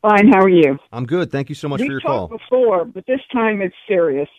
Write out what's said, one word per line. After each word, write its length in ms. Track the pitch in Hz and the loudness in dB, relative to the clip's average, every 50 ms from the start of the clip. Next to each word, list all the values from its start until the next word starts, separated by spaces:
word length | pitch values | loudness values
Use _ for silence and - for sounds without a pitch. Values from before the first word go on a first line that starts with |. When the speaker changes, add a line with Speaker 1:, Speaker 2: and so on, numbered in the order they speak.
Speaker 1:
Fine. 300 | - 220 214 202 202 226 | 2 4 4 6 6 6
How 80 | 285 285 | 6 6
are 80 | - 196 | 4 4
you? 300 | 180 170 156 139 135 143 _ _ | 4 4 4 2 0 -4 _ _
Speaker 2:
I'm 140 | - 120 127 | -10 -10 -6
good. 240 | 117 156 185 170 - | -4 -4 -4 -4 -4
Thank 180 | - 139 139 - | -6 -8 -8 -8
you 60 | 147 | -10
so 140 | - - 147 | -10 -8 -8
much 120 | 151 - | -6 -6
Speaker 1:
We 60 | 247 | -6
Speaker 2:
for 60 | 285 | -6
your 80 | 139 131 | -8 -8
Speaker 1:
talked 300 | - 320 277 - 92 82 | -6 -4 -4 -4 -6 -8
Speaker 2:
call. 80 | 233 220 | -12 -16
Speaker 1:
before, 460 | - - 254 254 254 226 196 175 165 | -6 -4 0 0 2 2 0 0 -4
but 200 | 240 - 190 - | -6 -12 -16 -6
this 140 | - 262 269 - _ | -6 -6 -6 -6 _
time 300 | - 247 226 220 214 202 | -4 -2 -2 -2 -2 -4
it's 140 | 196 185 _ - _ | -6 -8 _ -12 _
serious. 420 | - 202 180 170 160 135 139 147 - _ | -4 -2 0 0 0 -2 -4 -6 -8 _